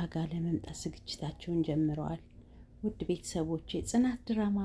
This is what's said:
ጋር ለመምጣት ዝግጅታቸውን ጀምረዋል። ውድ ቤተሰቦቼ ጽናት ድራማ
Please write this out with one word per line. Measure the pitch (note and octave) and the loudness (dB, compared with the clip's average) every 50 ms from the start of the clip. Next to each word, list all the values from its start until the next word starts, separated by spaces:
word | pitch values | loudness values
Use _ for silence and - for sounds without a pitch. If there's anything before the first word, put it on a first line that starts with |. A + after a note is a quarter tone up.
| E3+ E3 | -2 0
ጋር | - E3 E3 D3+ | 0 0 -2 0
ለመምጣት | D#3+ E3+ E3 E3+ E3 - - - - - | 0 0 0 2 0 0 -2 -4 -10 -6
ዝግጅታቸውን | - E3 - - - - - - - D3 - - - F3 E3+ E3+ D#3 | -6 -8 -8 -8 -10 -12 -10 -6 -6 -6 -6 -6 -4 -2 2 2 2
ጀምረዋል። | D#3+ D3 D#3 D#3 D3+ D3+ D#3 D3+ D3+ E3 - - - - - - - - - - - - - | 2 4 4 4 4 2 0 -2 -2 -4 -6 -8 -14 -20 -20 -20 -20 -20 -20 -20 -20 -12 -6
ውድ | - G#3+ - - F3+ | -4 -4 -4 -2 0
ቤተሰቦቼ | - F3+ - - - - F3+ D#3 D#3+ E3 D#3 - - - E3 - | 0 0 0 -2 -4 -2 0 0 0 0 -2 -2 -2 -4 -4 -2
ጽናት | - - A#3 B3+ B3+ A#3+ B3 - | 2 4 4 6 4 4 0 -2
ድራማ | - A3+ G#3+ G#3+ G#3 G3+ G3+ G3 | -2 0 2 2 2 2 2 0